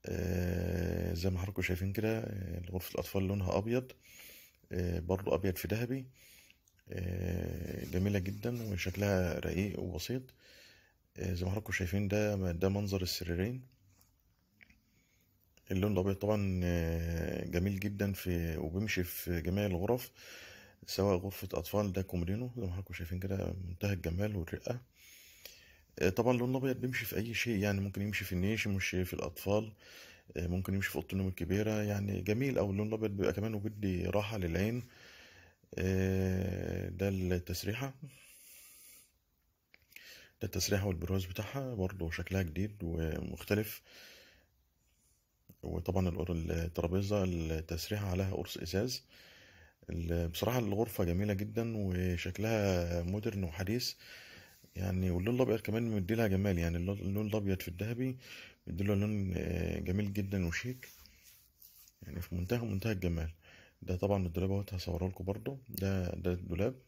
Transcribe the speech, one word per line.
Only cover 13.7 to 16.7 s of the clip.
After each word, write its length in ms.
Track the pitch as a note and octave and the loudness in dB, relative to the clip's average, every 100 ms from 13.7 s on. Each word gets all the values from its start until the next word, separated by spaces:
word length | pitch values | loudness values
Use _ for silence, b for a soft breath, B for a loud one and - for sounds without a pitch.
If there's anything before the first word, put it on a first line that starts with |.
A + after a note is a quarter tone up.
| _ - _ _ _ _ _ _ _ - - b b b b b _ _ _ - | _ -20 _ _ _ _ _ _ _ -20 -20 b b b b b _ _ _ -2
اللون 220 | F#2+ G#2 | 0 2
الأبيض 220 | F#2 G2 | 4 2
طبعًا، 460 | F#2+ G2+ G#2+ G2 F#2 | 2 2 2 2 2
آه، 840 | F2 | 2